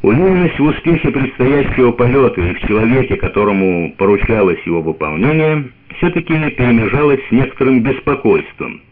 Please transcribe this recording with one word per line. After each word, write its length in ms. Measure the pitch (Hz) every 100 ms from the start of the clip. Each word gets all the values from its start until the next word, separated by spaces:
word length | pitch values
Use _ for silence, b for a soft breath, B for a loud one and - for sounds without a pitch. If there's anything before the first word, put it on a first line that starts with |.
Уверенность 560 | 98 123 185 185 175 -
в 60 |
успехе 460 | 147 - 165 165 -
предстоящего 800 | 147 131 - 127 143 135 - 123
полёта 480 | 120 120 135 123 92
и 140 | 87
в 60 | 87
человеке, 560 | - 107 113 131 123 95
которому 760 | 95 - 104 98 95 87 82 -
поручалось 640 | 98 101 - 113 95 87
его 160 | - 85
выполнение, 880 | 80 78 76 78 123 156 156 156 135 - _ -
всё-таки 360 | 175 165 165 160 147
перемежалась 720 | - 123 117 107 127 147 135 -
с 20 |
некоторым 520 | 117 131 - 131 131
беспокойством. 1000 | 120 131 - 139 113 101 - - 62 - _